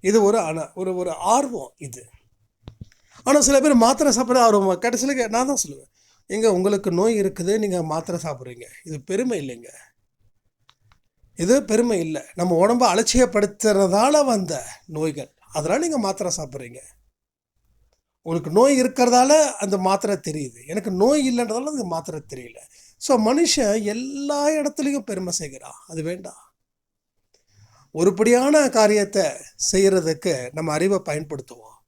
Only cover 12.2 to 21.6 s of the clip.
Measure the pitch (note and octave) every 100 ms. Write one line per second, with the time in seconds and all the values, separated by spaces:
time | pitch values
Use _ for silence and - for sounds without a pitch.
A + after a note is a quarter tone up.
12.2 | - - F3+ E3+ G3 A#3+ A#3+ F#3 A3+ B3
13.2 | B3 G#3+ G#3 - A3 G3 G3 G3 B3 D4+
14.2 | C#4 A3 F3 D3 A2 - _ D3+ D#3+ C#3+
15.2 | B2 _ _ D#3 D3+ A3+ E4+ D4 G3+ F#3+
16.2 | F3+ E3+ D3 C3+ B2 A#2+ - _ _ _
17.2 | _ _ _ _ _ _ _ _ _ _
18.2 | E3 E3+ D3 F3+ C4 C4+ B3+ B3+ B3 B3
19.2 | C4 D4+ D4 - G3+ F#3+ F#3+ G3 G#3 G3+
20.2 | - D3+ C3+ A#2 B2 F#3 G#3+ F#3 A3+ D4+
21.2 | C4 A#3+ A#3 A3